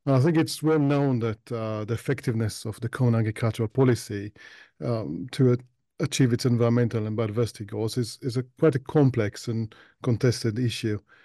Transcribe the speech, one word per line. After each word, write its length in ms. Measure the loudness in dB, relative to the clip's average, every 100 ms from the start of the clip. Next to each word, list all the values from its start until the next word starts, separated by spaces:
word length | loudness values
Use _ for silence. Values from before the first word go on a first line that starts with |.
| 2
I 120 | 4
think 160 | 4 2
it's 260 | 0 -2
well 160 | 0 2
known 400 | 2 2 2 0
that, 320 | -2 -6 -8
uh, 340 | -6 -4 -6 -4
the 80 |
effectiveness 720 | -4 -2 -4 -2 -2 -2 -4 -10
of 140 | -8
the 100 | -6
Common 240 | 0 2 2
Agricultural 520 | 0 0 -2 -2 -2
Policy, 640 | 2 2 2 -2 -10 -10 -14 -20 -20 -20 -10
um, 440 | -4 -4 -4 -8 -6
to 200 | 2 4
a-, 500 | 2 -2 _ _ -6
achieve 300 | -2 2 2
its 120 | 2 2
environmental 600 | 2 4 4 2 0 -4
and 100 | -2
biodiversity 520 | -2 -2 -2 -4 -10
goals 300 | -6 -4 -4
is, 200 | -6 -6
is 140 | -6 -4
a 80 | -6 _
quite 160 | 2
a 60 | 2
complex 680 | 0 4 4 4 -2 -4 -6
and 280 | -4 -6 -10 -20 _
contested 560 | -2 2 2 0 -2 -2
issue. 400 | -4 -4 -4 -4 -8 _